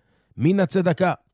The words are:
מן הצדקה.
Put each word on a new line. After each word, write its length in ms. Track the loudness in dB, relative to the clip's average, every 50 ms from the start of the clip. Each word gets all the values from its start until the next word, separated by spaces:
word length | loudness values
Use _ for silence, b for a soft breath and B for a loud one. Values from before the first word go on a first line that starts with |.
| _ _ _ _ _ _ -8
מן 240 | -2 0 0 2 2
הצדקה. 520 | 0 0 0 0 0 0 0 0 0 -2 -2 -6 _ _